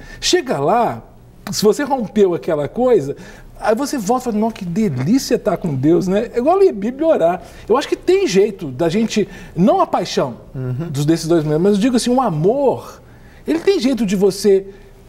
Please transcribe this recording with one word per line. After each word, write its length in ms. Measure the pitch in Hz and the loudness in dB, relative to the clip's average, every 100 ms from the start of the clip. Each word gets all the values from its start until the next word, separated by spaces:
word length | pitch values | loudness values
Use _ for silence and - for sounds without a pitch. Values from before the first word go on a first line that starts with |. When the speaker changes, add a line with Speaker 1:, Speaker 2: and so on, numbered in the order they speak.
| - - | -12 -8
Speaker 1:
Chega 400 | - 359 269 170 | -2 0 0 -2
lá, 440 | 143 226 208 117 - - - - - | 0 2 0 -4 -12 -20 -20 -16 -10
se 100 | - | 0
você 220 | 214 202 | 2 2
rompeu 480 | 285 269 214 214 196 | 0 -2 -2 2 2
aquela 340 | 165 170 156 143 | 2 -2 -2 -2
coisa, 460 | - 247 220 139 135 - - - - | -2 2 2 2 -8 -14 -20 -20 -6
aí 140 | 202 | -2
você 240 | 214 285 285 | -2 -2 -4
volta 240 | 190 254 | -2 -2
e 100 | 247 | -2
fala, 60 | 214 | -2
"Não, 120 | 226 | -2
que 140 | 226 | -4
delícia 680 | 175 170 214 127 135 262 - | -6 -2 -2 -2 0 0 0
estar 240 | 240 - 170 | -2 -2 -2
com 160 | 180 | -2
Deus, 340 | 135 143 170 180 | 0 2 2 2
né?" 220 | 196 233 | -2 -2
É 40 | - | -2
igual 180 | 254 381 | 0 4
ler 160 | 381 | 2
Bíblia 340 | 226 208 262 320 | 2 -6 -2 0
e 40 | |
orar. 320 | 254 170 180 - - - | 2 2 0 -8 -16 -2
Eu 80 | 247 | 0
acho 100 | - | 0
que 100 | 349 | -4
tem 300 | - 381 359 | 0 2 2
jeito 420 | 185 214 202 151 | 2 2 0 -10
da 200 | 127 185 | -4 -2
gente, 400 | 185 226 214 190 - - | 0 0 -2 -4 -6 -10
não 240 | - 202 381 | 0 2 4
a 40 | 339 | 2
paixão 500 | 262 185 - 143 110 - | -2 -2 -2 -2 -6 -14
Speaker 2:
Uhum. 340 | 139 127 123 170 | -10 -8 -6 -6
Speaker 1:
dos, 140 | 135 | -2
desses 240 | 147 165 160 | 0 0 2
dois 160 | 170 | 0
mesmos, 180 | 151 151 | 2 2
mas 100 | 185 | 2
eu 60 | 208 | 2
digo 160 | 247 240 | 2 0
assim, 120 | - | 0
o 100 | 247 | 0
amor, 800 | 247 151 175 269 269 139 - - - - - - - | 0 0 0 2 0 -2 -6 -20 -20 -20 -20 -12 -4
ele 120 | 320 | 0
tem 200 | 392 392 | 2 2
jeito 280 | 240 240 214 | 0 0 0
de 100 | 190 | 2
você 500 | 196 185 208 196 190 - - - | 2 2 2 2 0 -12 -20 -20